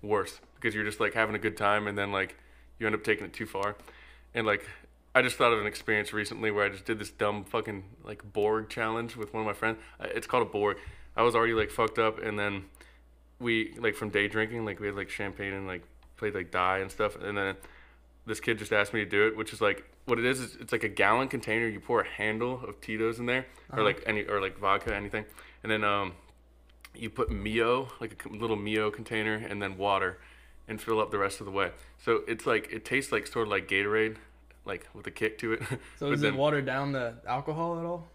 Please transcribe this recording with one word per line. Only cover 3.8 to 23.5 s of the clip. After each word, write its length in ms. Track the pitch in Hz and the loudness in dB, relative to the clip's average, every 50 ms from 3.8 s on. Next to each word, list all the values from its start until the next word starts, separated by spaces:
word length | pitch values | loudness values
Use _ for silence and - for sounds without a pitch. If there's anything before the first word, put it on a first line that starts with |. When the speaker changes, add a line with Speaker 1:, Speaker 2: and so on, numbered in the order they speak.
| - - - - - - - - - - - | -14 -20 -20 -20 -20 -20 -20 -20 -20 -8 -4
Speaker 1:
And, 140 | 120 113 110 | -2 2 2
like, 180 | 104 104 - - - - - - - - _ - - 131 | 2 2 0 -8 -16 -18 -20 -20 -20 -20 _ 2 4 4
I 40 | |
just 160 | 127 127 - - | 4 4 4 4
thought 160 | 135 120 117 | 6 6 6
of 80 | 110 | 4
an 40 | 104 | 2
experience 460 | 104 104 - - - 110 107 104 - | -2 -4 -6 -2 0 0 2 0 0
recently 400 | - 107 104 104 117 107 110 110 | -2 -2 -2 -2 -4 -2 -2 0
where 140 | 104 101 101 | 2 4 2
I 20 | 101 | 2
just 140 | 95 95 - | 0 -4 -4
did 160 | - 113 104 | -4 -4 -4
this 100 | 104 - | -4 -10
dumb 360 | - - 117 104 104 104 98 | -4 -2 0 0 0 -2 -6
fucking, 400 | - - 117 107 113 104 98 95 95 - - - | -4 -4 -4 -2 -2 -6 -8 -10 -14 -20 -16 -12
like, 300 | 107 107 - - 104 - | -12 -12 -12 -14 -6 -2
Borg 340 | 107 104 104 107 110 110 107 | 2 2 4 4 2 0 -4
challenge 460 | - - 113 110 110 117 117 117 117 | -4 -2 -2 0 0 -2 -4 -6 -6
with 180 | 120 107 104 - | -8 -10 -6 -4
one 60 | 110 | -2
of 80 | 110 107 | -2 -2
my 60 | 101 | -2
friends. 240 | - - 110 113 110 - - - - | 2 2 0 0 0 -6 -20 -16 -10
Uh, 100 | 101 95 90 | -8 -4 -4
it's 140 | 117 113 - | -4 -4 0
called 180 | - 127 117 | 2 2 2
a 40 | 92 | 2
Borg. 260 | - 104 104 104 98 - - - - - - - - | 0 2 2 2 2 0 -6 -16 -16 -16 -18 -8 0
I 60 | - 113 | 4 4
was 120 | 120 117 | 4 6
already, 180 | 117 113 117 113 | 4 4 4 4
like, 180 | 110 107 101 | 2 0 0
fucked 260 | - - 117 110 - - | 0 0 0 0 2 2
up, 240 | 113 110 107 - | 2 2 2 0
and 160 | - 110 104 104 | -4 -4 -2 -2
then 280 | 101 104 101 98 95 - - - - - - - - - - - - _ _ - 123 | -2 -2 -2 -4 -8 -12 -18 -20 -20 -20 -20 -20 -20 -20 -20 -20 -20 _ _ -6 -2
we, 280 | 120 113 110 113 - - 113 120 | 0 2 2 2 -2 -6 -2 -2
like, 100 | 113 101 | -2 0
from 140 | - 110 107 | 0 -4 0
day 180 | 101 101 104 104 | 2 2 2 2
drinking, 380 | 104 110 110 110 120 117 113 | 2 0 -2 -2 -2 -4 -4
like, 140 | 107 98 90 | -4 -6 -4
we 60 | 104 101 | -4 -4
had, 80 | 98 | -4
like, 140 | 101 98 - | -4 -6 -8
champagne 440 | - - 104 101 92 - 101 98 98 | -6 -6 -6 -6 -6 -6 -6 -6 -6
and, 120 | 98 98 95 | -6 -6 -6
like, 160 | 92 87 82 - - - - - - - | -8 -8 -10 -14 -20 -20 -20 -20 -12 -6
played, 160 | - 107 101 | -4 -4 -2
like, 140 | 98 92 87 | -4 -6 -2
die 280 | - 92 90 92 95 95 | 0 2 4 4 4 2
and 120 | 98 98 | 0 -4
stuff, 240 | - - 107 104 - | -2 0 0 0 0
and 220 | - - 98 104 101 | -2 -6 -4 -2 0
then 180 | 98 95 95 92 - - - - - - - - - - _ - - | 0 -2 -2 -6 -10 -20 -20 -20 -20 -20 -20 -20 -20 -20 _ -20 -8
this 140 | - 107 - | -8 -8 -4
kid 180 | - - 117 107 | 0 -2 -2 -2
just 160 | 107 101 113 | 0 0 2
asked 200 | 104 101 101 - | 2 2 2 2
me 80 | 113 104 | -2 -2
to 60 | 92 101 101 | 2 4 4
do 100 | 104 110 | 4 4
it, 100 | 110 110 | 4 0
which 140 | 110 - - | -6 -6 -2
is, 80 | - | 2
like, 180 | 113 101 98 98 - - - - - | 2 2 2 2 -6 -18 -20 -18 0
what 120 | - 120 117 | 0 2 4
it 60 | 117 | 4
is, 140 | 123 135 131 | 2 2 2
is 160 | 127 110 - - | -2 -8 -10 -14
it's, 100 | 117 110 | -6 -2
like, 120 | - 113 110 | -2 0 0
a 60 | 107 95 - 101 | -2 2 4 6
gallon 240 | 98 110 120 131 131 | 6 6 6 4 0
container, 400 | - 123 - - 110 113 117 113 | -2 -4 -2 0 0 0 0 0
you 120 | 107 98 | -2 -4
pour 220 | - - 120 113 | -2 2 2 2
a 60 | 98 - | 2 2
handle 460 | - - 104 107 107 110 120 123 127 123 123 - | -2 -2 -2 -2 0 0 -2 -2 -2 -4 -8 -10
of 140 | 104 - | -12 -12
Tito's 380 | - - 110 107 113 113 117 113 | -8 -6 -4 0 0 0 0 -2
in 60 | 120 120 | -2 -2
there, 180 | 123 131 131 - | -2 -2 -2 -6